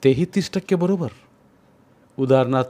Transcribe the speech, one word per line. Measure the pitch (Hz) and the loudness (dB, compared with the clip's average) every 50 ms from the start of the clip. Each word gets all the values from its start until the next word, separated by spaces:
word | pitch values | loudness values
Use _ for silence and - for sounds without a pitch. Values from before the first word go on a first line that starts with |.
| - | 2
तेही | 135 131 135 180 | 2 2 2 -2
तीस | 175 - 202 165 - - | -2 -2 -4 -4 -4 -6
टक्के | 190 - - 190 | -8 -4 -2 -2
बरोबर. | 170 175 180 196 175 160 110 - - _ _ _ _ _ _ _ _ _ _ _ _ _ _ _ _ _ _ - - | -2 0 -2 -2 -4 -4 -8 -10 -14 _ _ _ _ _ _ _ _ _ _ _ _ _ _ _ _ _ _ -6 -4
उदाहरणार्थ, | 135 127 135 131 131 127 135 131 127 | 2 4 4 4 4 2 0 -2 -2